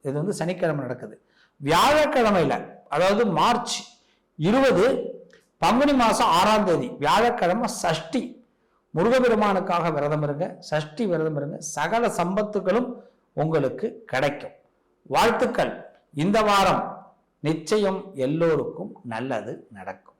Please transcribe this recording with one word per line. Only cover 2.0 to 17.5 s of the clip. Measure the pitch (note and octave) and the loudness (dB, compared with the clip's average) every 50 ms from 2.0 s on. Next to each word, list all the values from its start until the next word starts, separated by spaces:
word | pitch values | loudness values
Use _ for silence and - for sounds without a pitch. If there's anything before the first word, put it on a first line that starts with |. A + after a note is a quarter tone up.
| D4+ C4+ - C4 A#3 G#3+ G3+ F3+ D#3+ C#3 A#2+ G#2 - - - - _ _ | 2 2 2 2 2 4 4 2 2 2 0 -4 -6 -12 -18 -20 _ _
அதாவது | - D3+ F3+ F#3+ G3+ G#3 A#3+ | -2 2 2 2 4 2 2
மார்ச் | G#3 E3+ D3 E3+ A3 A#3+ A#3 - - - - - - _ _ _ _ _ _ _ _ _ | 2 2 2 2 2 2 0 -2 -6 -8 -8 -10 -14 _ _ _ _ _ _ _ _ _
இருபது | - D3+ F3+ A3 C4+ C4+ C4 F#3 E3+ G3+ C4 C4+ - - - - - - - - _ _ _ _ | -2 0 2 4 4 4 4 4 4 4 4 2 0 -4 -8 -12 -14 -20 -20 -20 _ _ _ _
பங்குனி | _ - E3+ A3 B3 D4 D4 C#4+ | _ 0 2 2 4 4 4 4
மாசம் | B3+ A#3+ A3 G3+ - - | 4 4 2 2 2 2
ஆறாம் | - E3 E3+ F#3+ G#3 A3 G#3+ G#3 | 2 4 4 4 4 4 4 4
தேதி | F#3 E3 D3 C3 | 2 2 0 0
வியாழக்கிழமை | B2 - - C#3+ D3 F3 G3+ A#3 A#3+ A#3 - F#3 E3+ F3+ A3+ B3 G#3 - - | -4 -6 -4 0 2 2 4 4 2 2 2 0 0 2 0 -2 -4 -6 -4
சஷ்டி. | - A#3 G#3 - - - - B3+ F#3 - - - _ _ _ _ _ _ _ _ _ _ - | -2 -2 -2 -2 -4 -4 -4 -4 -4 -4 -14 -18 _ _ _ _ _ _ _ _ _ _ -2
முருகபெருமானுக்காக | D3+ F3 A#3 B3+ C4 B3 A#3+ A3+ G#3 G#3 G#3 F#3+ F#3 F#3+ F#3+ F3 E3+ E3 E3+ D#3 | 0 2 4 4 4 4 4 4 4 2 2 2 0 0 0 -2 0 0 0 0
விரதம் | C#3+ C#3+ D3 D#3 D3+ | 0 0 0 0 -2
இருங்க, | D3+ C#3+ C#3+ C#3+ - - - - - - | -2 -4 -4 -4 -6 -6 -6 -14 -8 -4
சஷ்டி | D3+ D3+ D3+ - - - A#3+ | -4 -4 -4 -4 -6 -4 -2
விரதம் | G3+ E3+ E3 D#3 D#3+ D#3 | -2 0 0 -2 -2 -2
இருங்க, | C#3+ C#3 D3 - - | -4 -6 -6 -8 -10
சகல | D#3+ - - D3 D3 E3 A3 A#3 A#3+ | -10 -10 -6 -4 -4 -2 0 0 0
சம்பத்துகளும் | G#3 - - F3 F3+ F#3+ G#3 G#3 G3+ - G3+ F3+ F#3 F#3 A#3+ B3 - - - - - _ _ _ _ _ | 0 -2 -2 -2 -2 0 -2 -4 -2 -4 -4 -2 0 0 0 0 -2 -8 -14 -16 -20 _ _ _ _ _
உங்களுக்கு | - D3 D#3+ E3 D#3 C3+ B2+ - - - A3 - - - | -4 -2 0 0 0 0 0 -4 -4 -8 -8 -8 -10 -12
கிடைக்கும். | - - C3 C#3+ C#3+ C#3+ - - - - _ _ _ _ _ _ _ _ _ | -6 -4 0 0 -2 -2 -4 -12 -16 -18 _ _ _ _ _ _ _ _ _
வாழ்த்துக்கள். | _ - C3+ D3+ G3 A#3 A3 - C4 G#3 - - D#3 A#2 - - - - - _ _ _ _ | _ -2 0 2 2 2 2 2 0 0 0 -2 -2 -2 -4 -10 -16 -20 -20 _ _ _ _
இந்த | C#3 D#3 F#3+ G3+ A3 | -2 -2 2 2 2
வாரம் | G#3+ G#3 G3+ G3 G3 F#3 D#3+ - - - - - - - _ _ _ _ _ _ | 2 4 4 4 4 4 2 0 -2 -6 -10 -14 -18 -20 _ _ _ _ _ _
நிச்சயம் | - D3 | -4 -4